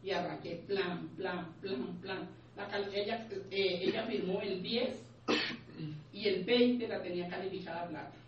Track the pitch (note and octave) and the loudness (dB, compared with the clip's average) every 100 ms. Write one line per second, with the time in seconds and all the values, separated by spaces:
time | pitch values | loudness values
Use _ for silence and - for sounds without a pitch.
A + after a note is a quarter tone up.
0 | F#3+ F#3 E3+ D3+ G3+ E3+ - G3 F3+ F3 | 2 2 2 -2 -6 -6 0 2 2 0
1 | D#3+ - F#3+ F#3 D#3+ - G3 - F3+ F3 | -4 -4 -2 -2 -4 -8 -4 -2 -2 -6
2 | F#3 F3 - - - - G3+ G3+ G3 G3 | -4 -4 -6 -10 -16 -10 -4 -2 0 0
3 | G#3+ A3+ - G3 - G3 F#3+ F3 F#3 A3 | 0 0 -2 -6 -2 4 4 4 2 2
4 | A#3+ G3+ F3+ F#3+ F#3+ F#3 G#3 A#3 C4+ - | 2 0 2 2 0 -2 0 2 2 -2
5 | - - - - - - - - D#3 D3+ | -10 -10 0 2 2 -4 -10 -8 -6 -6
6 | - G3+ G#3 F#3 F3+ B3 B3 B3 A3 F#3+ | -10 -2 2 2 4 8 8 6 2 -2
7 | F3+ F3 F3 F#3 F#3+ F#3+ E3+ F3 F3 D#3 | -2 -2 -2 -2 -4 -4 -4 -4 -4 -6
8 | C#3+ - | -8 -14